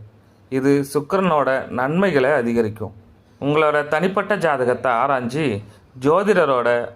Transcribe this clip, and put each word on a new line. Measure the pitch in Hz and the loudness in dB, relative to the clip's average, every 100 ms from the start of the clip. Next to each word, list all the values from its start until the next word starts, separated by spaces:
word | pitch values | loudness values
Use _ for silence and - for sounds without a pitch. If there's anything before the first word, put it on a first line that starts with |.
| - - _ _ - | -14 -20 _ _ -6
இது | 131 139 143 139 | -2 2 2 0
சுக்கிரனோட | 151 147 196 185 151 131 131 - | -4 -2 0 2 2 2 -2 -4
நன்மைகளை | 117 131 170 196 143 127 | -4 -2 0 2 2 2
அதிகரிக்கும். | 147 120 117 110 107 101 - - _ _ - | 2 0 0 -2 -4 -12 -14 -20 _ _ -8
உங்களோட | 139 147 151 147 143 | -2 2 2 0 0
தனிப்பட்ட | 156 185 202 190 202 | 0 0 -2 -2 -2
ஜாதகத்தை | 160 139 123 120 131 | 0 0 0 0 0
ஆராய்ஞ்சு | 117 139 135 123 139 147 107 - - _ 131 | 0 0 0 -2 -4 -2 -4 -8 -20 _ -4
ஜோதிடரோட | 135 170 202 185 147 127 120 120 120 | 2 2 2 2 2 2 2 0 -2